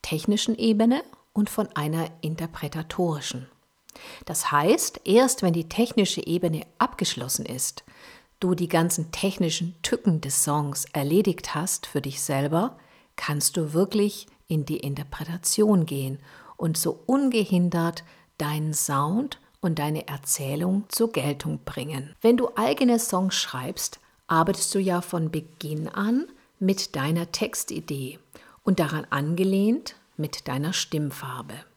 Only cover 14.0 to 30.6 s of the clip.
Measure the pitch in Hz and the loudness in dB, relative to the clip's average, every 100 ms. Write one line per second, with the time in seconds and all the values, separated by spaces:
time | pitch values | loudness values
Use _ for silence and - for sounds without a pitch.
14 | 202 - - _ _ 156 143 151 143 139 | 0 -2 -16 _ _ -2 -2 -4 -4 -6
15 | 143 - 160 175 - - 214 196 160 139 | -8 -10 -8 -4 -2 2 6 6 4 -2
16 | 131 139 - - - - 160 160 165 - | -4 -6 -12 -20 -20 -4 -2 0 -2 -2
17 | - 262 277 233 190 180 175 170 165 170 | 2 4 4 2 4 4 4 2 0 -2
18 | - - _ _ 147 151 156 156 - 139 | -14 -20 _ _ -4 -2 -2 -2 0 0
19 | 147 202 269 - _ _ 180 156 147 156 | 2 0 -2 -8 _ _ -2 0 0 -2
20 | - 139 - - 135 147 180 196 208 - | -4 -10 -4 -4 -2 -2 0 0 -2 -2
21 | 226 226 147 143 151 151 - - 139 139 | 0 0 -2 -2 -4 -6 -6 -8 -6 -8
22 | 139 - 226 247 254 - 233 285 247 233 | -10 2 4 4 2 0 0 4 4 4
23 | 233 185 190 - - 131 127 - - - | 2 2 2 0 -4 -6 -8 -6 -8 -8
24 | _ _ - 165 165 190 - 202 190 175 | _ _ 0 2 4 2 0 0 2 0
25 | 175 175 156 160 156 - 151 156 156 - | 0 -2 0 -2 -8 -12 -8 -6 -6 -2
26 | 202 247 349 - _ _ 190 196 - 147 | 2 2 0 -12 _ _ 0 2 -2 -2
27 | 139 170 170 - 214 - - - 156 139 | 0 0 -2 -4 -4 -4 -6 -6 -6 -6
28 | 131 - _ - - - - 185 151 156 | -6 -12 _ -20 -20 -6 0 2 2 0
29 | - 139 147 170 190 196 202 254 - - | -2 -2 0 2 2 4 4 2 -2 -18
30 | _ - 151 - - 131 | _ -6 -6 -6 -6 -4